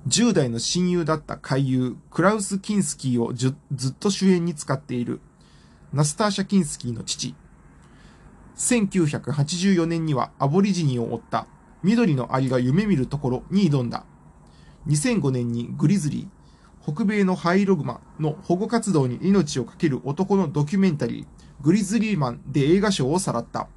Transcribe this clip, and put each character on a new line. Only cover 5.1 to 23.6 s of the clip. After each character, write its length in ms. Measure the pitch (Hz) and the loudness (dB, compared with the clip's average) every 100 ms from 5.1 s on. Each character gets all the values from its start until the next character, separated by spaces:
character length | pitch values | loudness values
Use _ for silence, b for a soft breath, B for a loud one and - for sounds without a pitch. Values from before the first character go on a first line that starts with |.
| - - _ b b b b b | -6 -12 _ b b b b b
ナ 140 | 135 147 | -2 -2
ス 80 | |
タ 140 | - 214 | 0 -2
ー 40 | |
シ 100 | 196 | -2
ャ・ 40 | 190 | 0
キ 120 | 196 | 0
ン 60 | |
ス 160 | 151 - | 0 -6
キ 100 | 123 | -10
ー 40 | |
の 100 | 113 | -10
父。 320 | - - 123 - - - - - B B B B B B - - | -8 -8 -8 -10 -20 -20 -20 -20 B B B B B B -20 -8
千 320 | - 240 196 | 0 2 2
九 200 | 190 156 | 2 0
百 240 | 127 - | -2 -4
八 260 | 147 143 175 | -2 -2 0
十 160 | 190 | 2
四 120 | 185 165 | 2 2
年 180 | 165 160 | 0 -2
に 80 | |
は 180 | 135 117 - | -2 -2 -2
ア 80 | 139 | 0
ボ 140 | 165 | 2
リ 100 | 208 | 2
ジ 120 | 180 151 | 2 0
ニ 140 | 123 | 0
を 140 | 117 | -2
追 40 | 113 | -6
っ 40 | - | -4
た 180 | 117 - - - - | -6 -6 -18 -20 -4
緑 320 | 165 233 226 143 | 0 4 4 2
の 180 | - | 0
ア 60 | 131 | -2
リ 100 | 131 | 0
が 100 | 127 | 2
夢 260 | 123 151 214 | 2 2 2
見 100 | 170 | 2
る 120 | 123 | 0
と 100 | 143 | -2
こ 120 | 131 | -2
ろ 120 | 123 - | -4 -2
に 200 | 190 190 | 2 2
挑 140 | 143 | 2
ん 60 | 120 | -2
だ。 160 | 117 - - - - - b b b - | -6 -12 -20 -20 -20 -20 b b b -2
二 100 | 151 | 0
千 240 | 247 226 | 2 0
五 120 | 139 | 0
年 200 | 127 120 | -2 -2
に 220 | 117 120 131 | -4 -6 0
グ 100 | 147 | 2
リ 100 | 196 | 2
ズ 120 | 147 | 0
リ 100 | 123 | -4
ー、 80 | 196 - b b b b | -10 -16 b b b b
北 220 | - 151 | -10 -4
米 220 | 214 214 190 | -2 2 2
の 100 | 185 | 2
ハ 200 | 170 185 | 2 2
イ 100 | 202 | 4
ロ 100 | 185 | 2
グ 80 | |
マ 160 | 131 113 - - | 0 -8 -14 -4
の 180 | 151 - | -4 -4
保 120 | - 175 | -2 -2
護 120 | 220 | 0
活 260 | 233 220 | -2 2
動 140 | 160 131 | 2 2
に 120 | 120 | 0
命 380 | 175 202 151 131 | 2 2 2 -2
を 60 | 117 | -6
懸 120 | - | -2
け 120 | 165 | -2
る 100 | 131 - | 0 -4
男 320 | 147 190 196 | -4 0 2
の 100 | 170 | 0
ド 180 | 147 147 | -2 0
キ 120 | 202 | 2
ュ 20 | |
メ 100 | 190 | 2
ン 80 | 147 | 2
タ 80 | 120 | -4
リ 180 | 117 | -6
ー、 20 | - - B B | -12 -20 B B
グ 120 | 143 | 2
リ 100 | 202 | 2
ズ 160 | 190 226 | 2 0
リ 160 | 220 190 | 0 0
ー 20 | |
マ 140 | 131 | -2
ン 100 | 120 - | -4 -4
で 140 | 139 | 0
映 180 | 139 185 | 4 4
画 100 | 208 | 2
賞 220 | 196 131 | 0 0
を 80 | 170 | 0
さ 140 | 180 | -2
ら 80 | 120 | -4
っ 40 | 117 | -6
た。 220 | 117 | -8